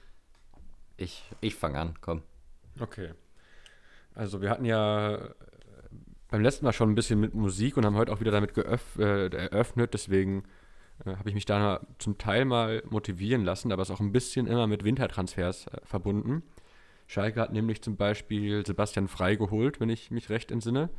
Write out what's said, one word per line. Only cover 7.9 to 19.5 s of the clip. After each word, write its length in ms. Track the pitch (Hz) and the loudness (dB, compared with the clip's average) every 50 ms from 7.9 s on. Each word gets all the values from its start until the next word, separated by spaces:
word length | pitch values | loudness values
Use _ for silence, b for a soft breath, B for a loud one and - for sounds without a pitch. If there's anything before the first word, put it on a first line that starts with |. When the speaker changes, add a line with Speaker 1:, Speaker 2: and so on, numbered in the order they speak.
| 101 | 4
Speaker 2:
heute 160 | 107 117 - | 4 2 2
auch 60 | 110 101 | 0 0
wieder 140 | 113 113 | 0 2
damit 220 | 101 104 104 - - | 4 4 2 2 0
geöff-, 440 | 113 98 - 117 120 - - - 104 | -2 0 0 0 -2 -4 -4 -2 0
äh, 280 | 107 101 101 98 95 92 | 2 2 4 2 0 0
eröffnet. 680 | - - 87 - - 104 123 - - 117 120 - - | -2 -4 -4 0 2 0 0 2 2 0 0 2 0
Deswegen, 480 | 101 - - 95 95 95 95 98 98 - b b b b b b b b b b b 117 | -4 -2 2 2 4 4 2 0 -2 -4 b b b b b b b b b b b -8
äh, 100 | 101 92 | -8 -6
habe 140 | 95 101 104 | -6 -4 -2
ich 60 | 98 | -2
mich 80 | 104 - | -2 0
da 360 | - 104 101 104 101 92 - - - - - | 2 2 4 4 4 2 0 -4 -10 -14 -8
zum 200 | - 107 98 - | -4 -4 -4 -2
Teil 260 | - 107 98 120 135 | 0 2 2 4 4
mal 380 | 135 123 117 113 110 113 110 - - | 4 2 2 2 2 0 -4 -4 -2
motivieren 540 | 107 107 - - 95 87 98 107 127 120 98 | -4 -2 -2 -2 -4 -2 0 2 2 4 4
lassen, 260 | 87 92 - - 117 | 2 0 0 0 0
aber 120 | 98 92 | 0 0
es 60 | 95 98 | 0 -2
ist 60 | 95 | -2
auch 60 | - | -2
ein 100 | 104 101 | 0 2
bisschen 380 | 101 127 127 - - 131 120 - | 2 2 2 0 -2 -2 0 2
immer 180 | 117 120 117 | 2 2 2
mit 160 | 107 104 104 | 2 2 2
Wintertransfers, 840 | 98 107 131 135 120 90 - - 92 90 - - 90 90 92 - - - | 2 2 2 2 0 -2 -2 -2 -4 -4 -2 -2 -2 -2 -2 -4 -8 -14
äh, 120 | - - - | -14 -14 -10
verbunden. 580 | - - 98 90 104 101 104 107 113 139 165 165 - b b b b b b b b b b b | -6 -6 -4 -2 0 0 0 0 -2 -2 -4 -4 -10 b b b b b b b b b b b
Schalke 340 | b - 101 98 113 110 117 | b -4 -2 -2 0 0 0
hat 120 | 113 - | -2 0
nämlich 300 | 110 107 113 113 110 - | 0 0 0 0 -2 -4
zum 140 | - 113 104 | -4 -6 -2
Beispiel 720 | 98 104 101 107 - - - 110 104 104 101 104 104 101 | 0 2 0 0 0 -4 -4 -2 -2 0 0 0 -2 -2
Sebastian 400 | - 92 - 104 - - 110 101 | -2 0 0 0 0 0 -2 -2
Frey 300 | 92 - - 92 92 107 | -2 -2 0 2 2 2
geholt, 420 | 104 110 98 | 2 2 0